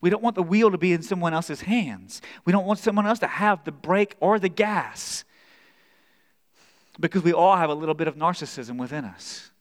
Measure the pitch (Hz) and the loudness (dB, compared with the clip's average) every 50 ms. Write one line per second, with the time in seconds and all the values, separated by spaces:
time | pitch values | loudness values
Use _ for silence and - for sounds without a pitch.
0 | - 175 190 214 220 233 220 - 185 165 180 214 233 220 190 175 160 185 175 170 | 2 2 0 2 0 -2 0 0 -2 2 4 4 4 4 4 4 2 2 2 0
1 | 160 - 196 180 170 170 160 160 170 - 151 139 - 185 208 240 208 143 107 92 | 0 -4 -4 -2 -2 0 0 -2 -2 -4 -8 -10 -4 -2 0 0 0 -2 -6 -12
2 | 95 95 - - - - - - _ 175 180 202 185 190 214 - - 220 208 202 | -14 -18 -18 -18 -18 -20 -20 -8 _ 2 2 2 2 0 -2 0 0 0 0 2
3 | 208 208 226 226 - 147 - 160 202 214 202 170 - 156 151 143 - 147 180 196 | 2 2 0 0 -2 -4 -2 0 2 2 2 2 -2 -12 -12 -10 -2 0 2 2
4 | 208 202 - _ - 180 208 214 180 190 160 139 208 208 214 185 139 - - - | 2 0 -2 _ 2 2 2 2 0 -2 0 0 0 0 0 -2 -4 -4 -10 -12
5 | - - - - - _ _ _ _ _ _ _ _ _ _ _ _ _ _ _ | -10 -10 -10 -10 -12 _ _ _ _ _ _ _ _ _ _ _ _ _ _ _
6 | _ _ _ _ _ _ _ _ _ _ _ _ _ _ _ _ _ _ _ - | _ _ _ _ _ _ _ _ _ _ _ _ _ _ _ _ _ _ _ -4
7 | 160 165 - 196 160 170 170 160 170 190 196 180 170 151 147 151 160 156 156 151 | -2 0 0 2 2 2 4 6 6 6 6 6 4 0 0 -2 -2 -2 -2 0
8 | 165 156 139 151 156 170 180 - 156 135 - - 123 113 123 123 127 123 139 151 | 0 -4 -2 0 0 0 0 -2 -8 -12 -10 -12 -10 -10 -8 -8 -6 -6 -6 -8
9 | 139 107 92 - - - - - - - _ _ | -8 -10 -12 -14 -16 -16 -16 -16 -18 -20 _ _